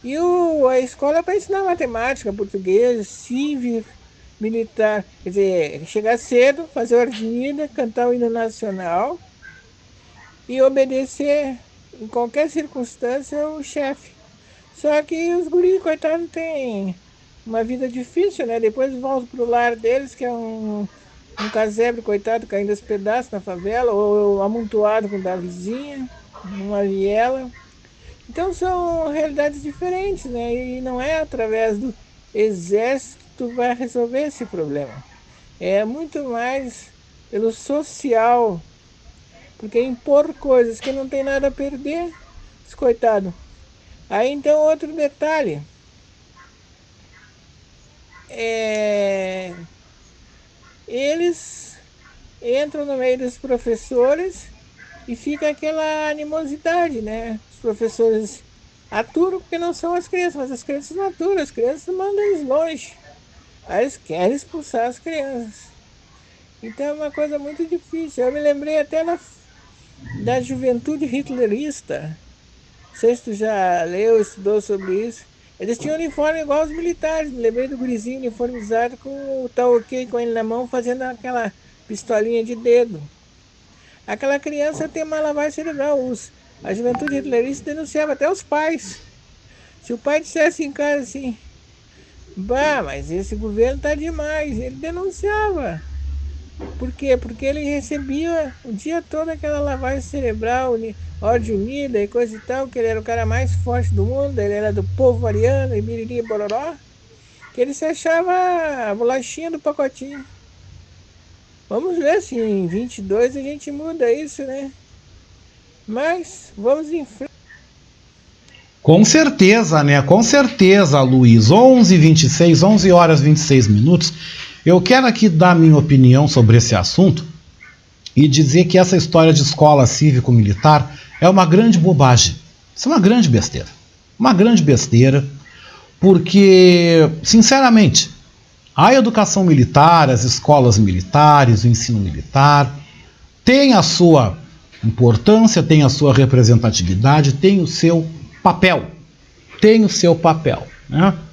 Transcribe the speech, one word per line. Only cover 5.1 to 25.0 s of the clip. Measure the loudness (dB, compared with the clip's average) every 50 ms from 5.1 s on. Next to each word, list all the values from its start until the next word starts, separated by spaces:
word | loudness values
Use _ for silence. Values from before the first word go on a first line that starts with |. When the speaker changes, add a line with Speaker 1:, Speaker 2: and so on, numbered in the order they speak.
| _ _
Speaker 1:
Quer | -16 -8
dizer, | -2 -2 -2 0 0 -2 -4 -4 -8 -14 -16
chegar | -10 -8 -6 -2 -2 -4 -4
cedo, | -4 -2 0 2 2 2 0 -2 -10 -12 _
fazer | -8 -4 0 0
ordem | 0 0 -2 -6 -10 -8
unida, | -8 -6 -6 -8 -8 -8 -8 -10 -10
cantar | -8 -8 -8 -6 -4 -4 -2 -2
o |
hino | -2 -2 -4 -4
nacional | -4 -6 -6 -8 -8 -10 -10 -10 -10 -8 -8 -6 -4 -4 -4 -4 -8 -12 _ _ _ _ -20 -20 -20 -20 _ _ _ _ _ _ _ _ _ _ _ _ -20 _ _ _ _ -10
e | 0 2
obedecer | 2 2 4 2 0 0 -2 -6 -6 -6 -8 -6 -2 -2 -2 -2 -2 -6 -10 -12 _ _ _ _ _ _ -20 -18
em | -18 -8
qualquer | -6 -6 -6 -4 -2 -4 -4 -2
circunstância | -4 -8 -8 -8 -10 -10 -10 -10 -10 _ -6 -6 -6 -6 -8 -8 -8 -6 -6
o | -6 -8 -12
chefe. | -14 -10 -8 -6 -6 -6 -8 _ _ _ _ _ _ _ _ _ _ _ _ _ _ _ _
Só | _ -4 -2 -2 -2 -2
que | -4 -6 -6 -4 -2 -2
os | -4 -4
guri, | -2 0 0 2 2 0 0
coitado, | -2 -4 -6 -4 -4 -4 -4 -4 -6
têm | -10 -10 -10 -10 -8 -8 -8 -8 -8 -8 -8 -8 -8 -10 _ _ _ _ _ _ _ _ _ _
uma | -8 -6 -6
vida | -6 -6 -6 -8 -8 -8
difícil, | -8 -12 -14 -8 _ -2 -2 -2 -4 -6 -8
né? | -6 -6 -4
Depois | -4 -4 -2 -4 -6 -6 -6
voltam | -8 -8 -6 -6 -6 -8 -10
pro | -8 -8 -4 -2
lar | -2 -2 -2 -2 -4
deles, | -4 -4 -2 -2 -2 -6 -10 -14
que | _ -10
é | -8
um, | -8 -8 -10 -12 -12 -10 -10 -10 -8 -8 -10 -12 _ _ _ _ _ _ _ _ -14 -12
um | -12 -6
casebre, | -4 -4 -4 -4 -2 -2 -4 -2 -4 -6
coitado, | -6 -6 -6 -4 -4 -4 -6 -6 -6
caindo | -8 -8 -6 -4 -6
aos | -6 -8
pedaços | -6 -8 -8 -6 -4 -4 -4 -4 -6 _
na | -12 -12
favela, | -12 -12 -14 -10 -8 -6 -4 -2 -2 -2
ou | -2 -2 -2 0 0 0 0 0 0 -2
amontoado | -2 -4 -4 -6 -8 -6 -4 -2 0 0 -2 -2